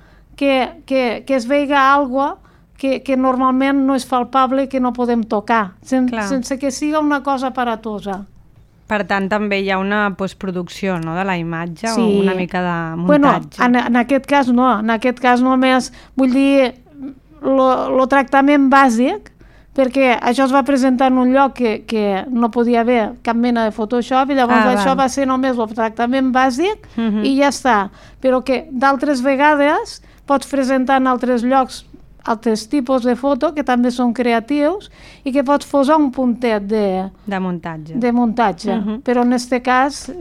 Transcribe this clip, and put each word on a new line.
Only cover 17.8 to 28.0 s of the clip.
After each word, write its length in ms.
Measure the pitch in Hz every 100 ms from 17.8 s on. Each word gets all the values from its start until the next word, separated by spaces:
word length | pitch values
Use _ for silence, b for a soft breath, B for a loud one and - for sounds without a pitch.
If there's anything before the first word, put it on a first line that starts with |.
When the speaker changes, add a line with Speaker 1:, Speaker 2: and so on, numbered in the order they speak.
| 262
Speaker 1:
lo 180 | 262 254
tractament 600 | 277 254 269 277 294 269
bàsic, 640 | 277 269 226 254 415 - - b b b
perquè 380 | - 262 269 262 226
això 240 | - 240 269
es 80 |
va 80 | 277
presentar 440 | 262 277 262 247 262
en 80 | 254
un 140 | 247
lloc 220 | 269 269 262
que, 140 | 233 214 -
que 380 | 220 202 190 269
no 220 | 240 233
podia 300 | 240 233 233
haver 300 | 233 247 214 240
cap 120 | 240 233
mena 240 | 240 233 220
de 60 |
Photoshop, 560 | 214 214 240 233 262 269
i 60 | 269
llavors 300 | 240 233 214
Speaker 2:
Ah, 60 | 202
Speaker 1:
això 160 | 269
Speaker 2:
val. 120 | 269 262
Speaker 1:
va 40 |
ser 160 | 277 262
només 300 | 262 262 240
el 160 | 220
tractament 560 | 233 220 220 240 269 262 254
bàsic 500 | 262 247 370 415 - -
Speaker 2:
Mhm. 260 | 226 208 240
Speaker 1:
i 120 | 269
ja 80 | 285
està. 400 | - 262 208 196 B